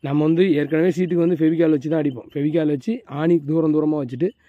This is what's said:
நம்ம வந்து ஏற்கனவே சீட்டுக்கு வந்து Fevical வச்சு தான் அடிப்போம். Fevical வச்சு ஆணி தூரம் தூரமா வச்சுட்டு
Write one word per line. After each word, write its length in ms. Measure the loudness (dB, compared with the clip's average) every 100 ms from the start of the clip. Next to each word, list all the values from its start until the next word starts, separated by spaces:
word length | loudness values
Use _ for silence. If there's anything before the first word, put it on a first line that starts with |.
நம்ம 220 | -4 0
வந்து 300 | 2 2 2
ஏற்கனவே 360 | 2 0 0 0
சீட்டுக்கு 260 | 0 -2 0
வந்து 200 | 0 2
Fevical 340 | 0 2 2
வச்சு 200 | 2 0
தான் 120 | -2
அடிப்போம். 260 | -2 -4 -10
Fevical 340 | -4 -2 0 0
வச்சு 340 | -2 -4 -6 -6
ஆணி 340 | -4 0 0
தூரம் 340 | 0 0 2
தூரமா 220 | 0 0 -2
வச்சுட்டு 340 | -6 -4 -4 -6